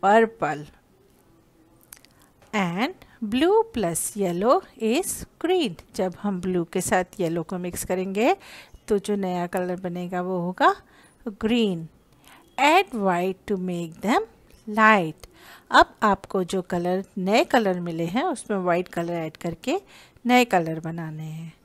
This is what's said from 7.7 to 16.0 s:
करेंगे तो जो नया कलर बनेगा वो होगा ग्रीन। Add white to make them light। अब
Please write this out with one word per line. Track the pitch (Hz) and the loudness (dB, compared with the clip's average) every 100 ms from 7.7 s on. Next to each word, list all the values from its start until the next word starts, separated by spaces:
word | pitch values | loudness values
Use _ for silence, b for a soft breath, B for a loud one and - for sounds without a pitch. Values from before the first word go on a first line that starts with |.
| 175 - | -10 -6
करेंगे | 185 185 196 247 392 B B B B - | -4 -4 0 0 0 B B B B -2
तो | 208 | -2
जो | 196 208 | 0 -4
नया | 190 180 175 | -2 -4 -4
कलर | 190 180 180 | -4 -4 -6
बनेगा | 190 175 180 180 | -6 -8 -6 -6
वो | 180 185 | -4 -4
होगा | 175 185 311 403 - b b b - 196 | -4 2 2 2 -8 b b b -14 -6
ग्रीन। | 220 240 220 175 165 _ _ b b b b - | 0 2 2 -2 -8 _ _ b b b b 0
Add | 285 339 392 240 196 | 4 4 2 0 0
white | 175 185 185 - | 2 0 -4 -6
to | 202 185 | -4 -4
make | 175 170 160 185 | -6 -6 -6 0
them | 302 440 - _ - - | 0 -2 -14 _ -20 -8
light। | 214 220 214 165 - - B B B B | 4 6 6 2 -6 -18 B B B B
अब | 254 - - | 4 4 2